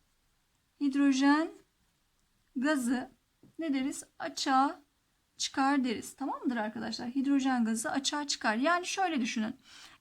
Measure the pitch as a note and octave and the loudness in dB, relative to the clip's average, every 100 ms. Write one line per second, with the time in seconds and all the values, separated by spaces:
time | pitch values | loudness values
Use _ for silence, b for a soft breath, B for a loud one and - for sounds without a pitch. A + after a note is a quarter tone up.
0 | _ _ _ _ _ _ _ - C#4+ C#4 | _ _ _ _ _ _ _ -4 0 4
1 | C#4 C4 C#4 D4 E4 - _ _ _ _ | 4 6 6 4 2 -6 _ _ _ _
2 | _ _ _ _ _ C4 C#4+ C#4+ A#3+ B3+ | _ _ _ _ _ -2 0 0 0 -2
3 | - _ _ _ - - D#4+ C4+ C4+ - | -4 _ _ _ -20 -8 -2 -2 -2 -6
4 | - - E4 - - C4+ C#4+ F4 _ _ | -14 -12 -10 -6 0 2 2 -2 _ _
5 | _ _ _ - - C#4+ C4+ C#4+ B3 G#4 | _ _ _ -10 -6 0 2 2 0 -4
6 | - - C#4 C#5+ F4 A#3 G#3+ A3+ A3+ A3 | -8 -8 -6 -4 -2 -2 -4 -6 -8 -6
7 | B3 C4+ C4+ C#4 C4 B3 A3 A3+ D#4 C4+ | -4 -2 2 2 2 2 0 0 -2 -2
8 | C4+ D4 D4 - A#3+ G#3+ D4+ F4+ F4+ G4+ | -2 -4 -4 -2 -2 0 2 2 0 -2
9 | F#4 D4 A3+ A3+ G#3+ - B B B B | 0 0 -2 -2 -4 -6 B B B B